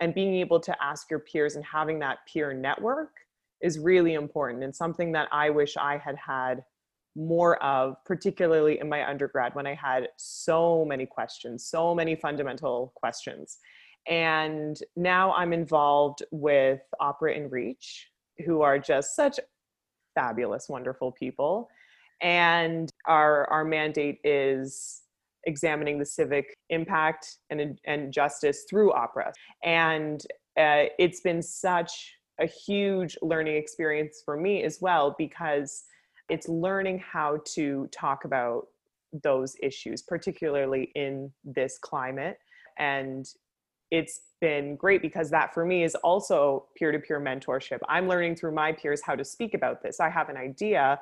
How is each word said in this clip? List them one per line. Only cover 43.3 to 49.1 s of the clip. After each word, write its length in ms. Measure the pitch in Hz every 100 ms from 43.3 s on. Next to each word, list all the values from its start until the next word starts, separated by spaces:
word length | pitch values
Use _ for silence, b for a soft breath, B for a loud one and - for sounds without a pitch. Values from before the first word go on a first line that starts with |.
| - _ _ _ _ -
it's 300 | 165 156 - _ _
been 360 | 165 147 143 143
great 260 | 190 190
because 260 | 160 - 156
that 220 | 156 -
for 120 | - 170
me 180 | 180
is 100 | 165 -
also 720 | 165 190 - 170 143 135 - -
peer-to-peer 440 | 160 147 - 151
mentorship. 580 | 143 131 139 131 - - -
I'm 200 | 160 185
learning 280 | 180 170 165
through 160 | 165
my 180 | 151 156
peers 300 | 160 151 147
how 100 | -